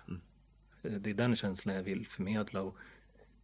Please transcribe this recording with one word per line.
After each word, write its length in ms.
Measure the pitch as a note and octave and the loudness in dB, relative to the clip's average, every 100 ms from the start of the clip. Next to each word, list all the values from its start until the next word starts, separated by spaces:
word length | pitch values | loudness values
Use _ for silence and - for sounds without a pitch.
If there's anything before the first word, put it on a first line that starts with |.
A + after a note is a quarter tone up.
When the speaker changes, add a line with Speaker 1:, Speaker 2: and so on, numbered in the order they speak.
| - | -10
Speaker 1:
Mm. 120 | F2+ - - - - - - | -10 -10 -20 -20 -20 -20 -8
Speaker 2:
Eh, 100 | - | -4
det 180 | G#2 G#2 | -2 -2
är 40 | |
den 220 | G2+ B2 A2+ | 4 4 4
känslan 380 | G2+ F#2 G2+ | 2 0 0
jag 80 | F#2+ | 0
vill 240 | F#2 F#2+ - | 0 -2 -4
förmedla, 560 | - F#2+ G#2+ G#2 G2 | -4 0 2 0 0
och 140 | F#2+ - - - - - - - | -2 -6 -18 -20 -20 -20 -20 -20